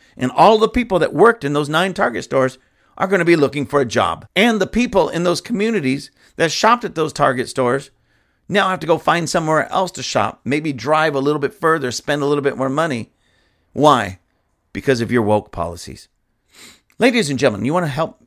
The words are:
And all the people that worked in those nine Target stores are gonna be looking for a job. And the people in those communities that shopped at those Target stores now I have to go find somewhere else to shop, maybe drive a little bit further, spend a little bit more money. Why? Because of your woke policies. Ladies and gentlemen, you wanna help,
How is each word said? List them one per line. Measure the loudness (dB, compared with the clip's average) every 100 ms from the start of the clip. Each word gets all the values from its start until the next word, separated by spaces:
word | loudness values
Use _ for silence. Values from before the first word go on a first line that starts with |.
| _ -6
And | -4
all | 4 4 6
the | 2
people | 0 -2 0
that | 0
worked | 4 4 4
in | -2
those | -2 0
nine | 0 -2
Target | 0 -2 -2
stores | -4 0 0 -4 _ _ _ -6
are | -2
gonna | 0
be | 2
looking | 4 2 0 -2
for | 0
a | 0
job. | 0 0 -2 -6 0
And | 2 2
the | 0
people | 0 0 0 0
in | 0
those | -2 -2
communities | -4 -2 -2 0 -2 -4 -6 _ _ -4
that | -2
shopped | 0 2 2
at | -2
those | -4 -4
Target | 0 0 0 -4
stores | -2 0 -2 -6 _ _ _ _ _ _
now | 0 0
I |
have | -2
to | 0
go | 0
find | 2 0 0
somewhere | -2 0 0 0
else | -2 -4
to | -6
shop, | -6 -2 -2 -4
maybe | -4 -4 -2
drive | -6 -2 0 0
a | 0
little | 0 0
bit | -4
further, | -2 0 0 -2
spend | -8 -4 -2
a | 0
little | 0
bit | 0 -2
more | -4
money. | -2 -2 -4 -8 _ _ _ _ _ _
Why? | 2 4 4 2 -8 _ _ _ _ _
Because | -6 0 0
of | 2
your | 0
woke | 2 0 -2
policies. | -8 -8 -8 -16 -20 -20 _ _ _ _ _ -20 _ _ _
Ladies | 2 2 0
and | 2
gentlemen, | 0 0
you | -2
wanna | 0 -2
help, | -4 -6 -6